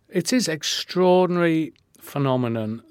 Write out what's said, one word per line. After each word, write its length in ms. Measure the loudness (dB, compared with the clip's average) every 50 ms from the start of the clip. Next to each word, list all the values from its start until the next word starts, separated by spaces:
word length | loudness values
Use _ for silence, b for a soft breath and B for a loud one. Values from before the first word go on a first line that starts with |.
| B -8
It 240 | -6 -4 -2 0
is 140 | 0 0 0
extraordinary 1300 | -2 -4 -6 -6 -6 -6 -6 -6 -4 -2 2 4 4 4 4 4 2 2 2 2 2 2 0 -2 -4 -8 _ _ _ _ _
phenomenon 840 | -16 -8 -4 -2 0 0 0 0 0 -2 -2 -4 -4 -6 -8 -10 -12 -16